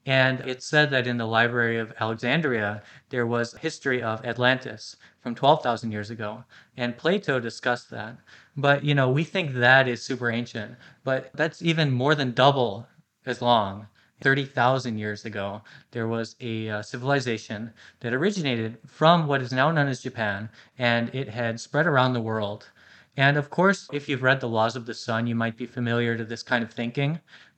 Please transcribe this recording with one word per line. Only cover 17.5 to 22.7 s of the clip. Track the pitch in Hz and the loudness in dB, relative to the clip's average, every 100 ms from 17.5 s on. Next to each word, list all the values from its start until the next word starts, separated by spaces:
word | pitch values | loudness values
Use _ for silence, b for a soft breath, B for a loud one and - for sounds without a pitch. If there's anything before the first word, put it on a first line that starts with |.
| 107 113 B B _ | -10 -10 B B _
that | 117 | -4
originated | 127 185 208 143 120 113 120 - | 0 0 0 -2 -2 -4 -8 -18
from | - 156 175 151 | 2 4 6 4
what | 139 | 0
is | 127 | 0
now | 127 165 | 2 2
known | 165 139 | 2 0
as | 127 | -2
Japan, | 131 - 107 98 107 B B - | -6 -4 -4 -4 -8 B B -2
and | 120 117 117 | 0 0 0
it | 131 135 | -4 -6
had | 110 117 113 | -4 -4 -6
spread | - 143 165 | -4 0 2
around | 139 127 | 4 4
the | 123 | 2
world. | 113 110 104 110 - | -2 -2 -4 -6 -14